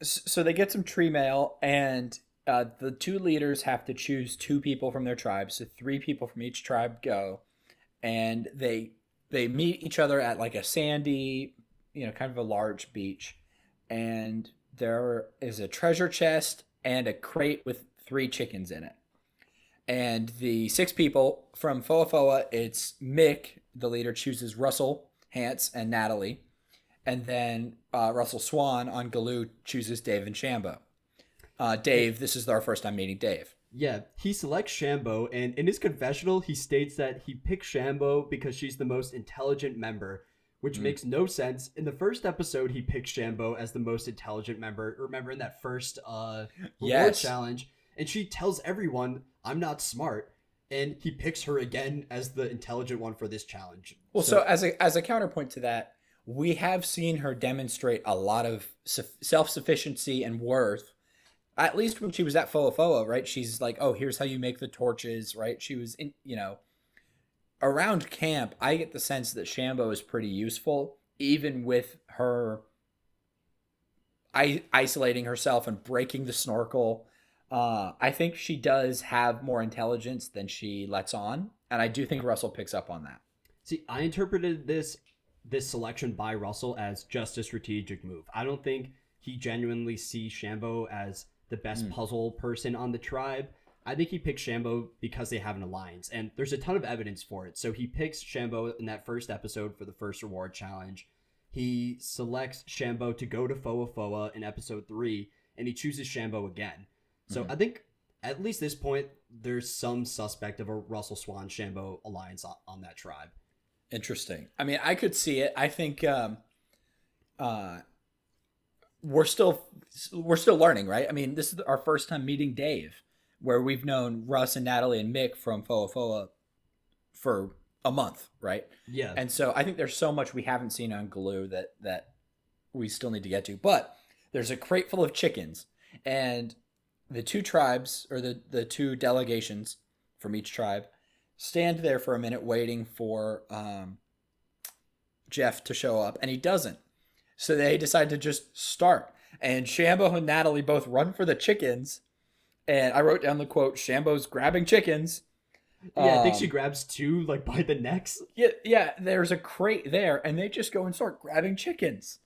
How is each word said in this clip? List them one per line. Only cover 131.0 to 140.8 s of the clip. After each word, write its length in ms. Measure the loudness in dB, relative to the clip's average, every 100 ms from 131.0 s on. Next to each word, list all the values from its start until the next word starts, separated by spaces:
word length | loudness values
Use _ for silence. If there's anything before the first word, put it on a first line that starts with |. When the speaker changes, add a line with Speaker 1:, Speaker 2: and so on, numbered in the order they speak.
| -8
Speaker 1:
Galoo 400 | -6 -4 -4 -4
that, 240 | -6 -8 _
that 280 | -6 -6 -8 _ _ _ _ _ _
we 160 | -6 -6
still 200 | -4 -6
need 120 | -6
to 60 | -2
get 160 | -4 -4
to. 100 | 0
But 400 | 6 6 4 -12 _ _ _
there's 180 | -4 -2
a 60 | -4
crate 320 | 0 0 0
full 140 | 2
of 100 | 2
chickens, 540 | 4 0 0 -8 -12 -18 _ _ -10 -2
and 480 | 0 0 -2 -6 -12 _ _ _ _ -12
the 140 | -8
two 180 | -4 -2
tribes, 640 | 2 4 6 4 -2 -10 -6
or 80 | -4
the, 200 | -4 -6 -4
the 140 | -4 -2
two 300 | -2 -2 2
delegations 800 | 4 4 2 0 -2 -6 -10 -14 _ _ _ _
from 160 | -6 -6
each 160 | -6
tribe, 320 | -4 -2 -2